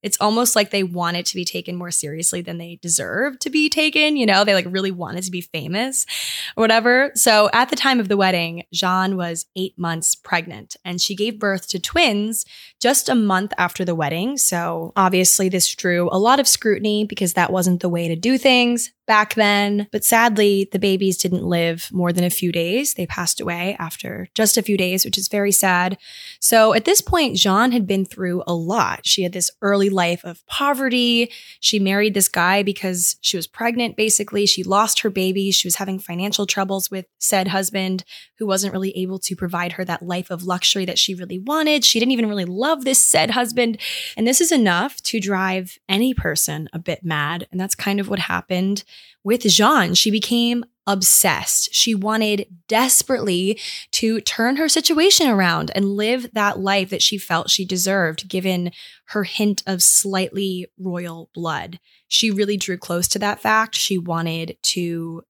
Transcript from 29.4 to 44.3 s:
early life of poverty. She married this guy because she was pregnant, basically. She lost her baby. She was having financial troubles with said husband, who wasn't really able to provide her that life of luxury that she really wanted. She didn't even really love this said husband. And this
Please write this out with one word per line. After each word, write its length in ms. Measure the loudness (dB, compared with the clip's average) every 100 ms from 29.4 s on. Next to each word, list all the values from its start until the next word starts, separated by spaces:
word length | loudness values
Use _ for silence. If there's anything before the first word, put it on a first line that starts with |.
| -6 _
early 280 | 0 2 2
life 340 | 2 0 -2
of 220 | -6 -18 _
poverty. 840 | -4 0 0 0 2 2 2 0 -4 -20 -4
She 180 | -2 0
married 360 | 2 2 2
this 160 | 2 0
guy 340 | 2 2 2
because 540 | 0 -2 -4 -2 -2 -2
she 160 | -4 -4
was 120 | -6
pregnant, 500 | -4 -4 -2 -4 -2
basically. 480 | 0 0 0 -2 0
She 180 | 0
lost 380 | 0 0 2 0
her 80 | -2
baby. 420 | 0 -2 0 0
She 160 | 0 0
was 80 | -2
having 240 | -4 -6
financial 460 | -6 -6 -4 -2 -2
troubles 440 | -2 -2 -2 -4
with 180 | -8 -10 _
said 300 | 0 0 2
husband, 560 | 0 -2 -2 -2 -2 -6 -20 -20 _
who 100 | -2
wasn't 240 | 0 -2
really 240 | -2 -4 -4
able 240 | -6 -4
to 160 | -6 -6
provide 380 | -6 -4 -6
her 100 | -6
that 200 | -6 -6
life 280 | -4 -6 -4
of 140 | -8 -4
luxury 400 | -2 0 0 -2
that 140 | -2
she 160 | -2 -2
really 240 | -8 -10
wanted. 440 | -2 0 2 2
She 160 | 2 2
didn't 140 | 2
even 160 | 0 0
really 160 | -2 -4
love 400 | -4 -2 -2 0
this 180 | 2
said 280 | 4 4 2
husband. 460 | 0 -2 0 0 0 -6 -8 -10 -2
And 100 |
this 140 | 0